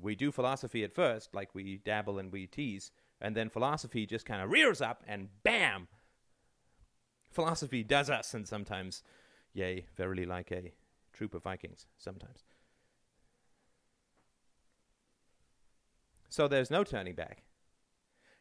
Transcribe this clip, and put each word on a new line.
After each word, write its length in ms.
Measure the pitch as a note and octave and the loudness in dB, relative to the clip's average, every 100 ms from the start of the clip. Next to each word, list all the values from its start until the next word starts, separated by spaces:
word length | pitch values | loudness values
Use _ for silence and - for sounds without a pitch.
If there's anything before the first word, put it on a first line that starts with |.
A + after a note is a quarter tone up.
we 140 | F#2+ | -4
do 180 | G#2 C#3+ | 0 0
philosophy 500 | C3+ B2 C3+ B2 A2+ | 2 2 2 -2 -2
at 120 | G2+ | 0
first, 400 | - D#3 A2 - | 2 2 2 -6
like, 200 | G2+ G2 | -8 -6
we 220 | G2 G2 F#2+ | -8 -6 -4
dabble 340 | G#2+ G#2+ G#2 G2 | 0 0 0 -4
and 140 | F#2+ | -4
we 140 | G2 F#2 | -8 -8
tease, 440 | - C#3 G2 - _ _ - | -4 -4 -6 -10 _ _ -6
and 100 | G#2+ | -2
then 140 | A2 A2+ | 0 0
philosophy 560 | A2+ C3 D#3 B2 A#2 | 2 2 0 -2 -2
just 220 | G#2+ A2 - | -2 -4 -4
kinda 200 | G2+ F#2+ | -4 4
rears 360 | C#4+ D4 C#3+ | 6 6 4
up 200 | A#2 - - | -2 -4 -8
and 240 | G2+ G2 - | -8 -8 0
bam! 460 | G#3 A3+ D#3 G2 F2+ - _ _ _ _ _ _ _ _ - _ _ _ _ | 2 4 2 2 -8 -20 _ _ _ _ _ _ _ _ -20 _ _ _ _
Philosophy 500 | - E3 E3 C#3 B2+ | 0 0 0 -2 -2
does 280 | A2 C#3 C#3+ | 2 2 4
us, 240 | B2 - | 0 -2
and 120 | A#2 G2+ | -6 -6
sometimes, 560 | G#2 G2 F#2+ F#2 - - - - - _ | -6 -4 -6 -6 -10 -16 -20 -20 -20 _
yea, 320 | G2 F#2 F#2 - - | -4 -2 -2 -6 -4
verily 300 | F#2 F#2 F2+ | -2 0 -2
like 260 | F2+ F2+ | -4 -4
a 220 | F2+ F2+ - _ _ _ | -6 -8 -16 _ _ _
troop 180 | - G#2+ | -8 -6
of 100 | F2 | -6
Vikings, 440 | F#2 F2+ F2+ E2+ - _ | -6 -8 -10 -16 -20 _
sometimes. 480 | - G2 - - _ _ _ _ _ _ _ _ _ _ _ _ _ _ _ _ _ _ _ _ _ _ _ _ _ _ _ _ _ _ _ _ - _ _ _ _ - - | -12 -12 -16 -20 _ _ _ _ _ _ _ _ _ _ _ _ _ _ _ _ _ _ _ _ _ _ _ _ _ _ _ _ _ _ _ _ -20 _ _ _ _ -20 -6
So 180 | - C#3+ | 2 6
there's 240 | C#3 B2+ | 6 4
no 140 | E3 | 2
turning 300 | G3+ A#2 F#2 | 2 -2 -4
back. 300 | E2+ - - _ _ _ _ _ _ _ _ _ _ | -6 -8 -10 _ _ _ _ _ _ _ _ _ _